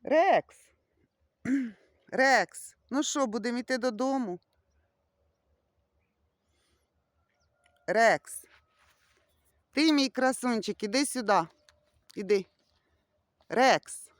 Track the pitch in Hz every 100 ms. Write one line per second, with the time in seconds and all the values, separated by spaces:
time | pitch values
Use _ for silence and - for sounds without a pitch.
0 | - 302 381 220 - - _ _ _ _
1 | _ _ _ _ - 277 247 202 _ _
2 | _ - 262 247 175 - - _ _ 262
3 | - 302 254 226 226 240 233 254 254 214
4 | 262 269 220 180 _ _ _ _ _ _
5 | _ _ _ _ _ _ _ _ _ _
6 | _ _ _ _ _ _ _ _ _ _
7 | _ _ _ _ _ _ _ _ - 196
8 | 226 156 - - - _ _ _ _ _
9 | _ _ _ _ _ _ _ - 311 294
10 | 269 - 262 262 247 226 196 - 214 247
11 | 285 254 214 196 160 _ _ _ _ _
12 | _ - 196 202 185 _ _ _ _ _
13 | _ _ _ _ _ 190 254 165 - -
14 | -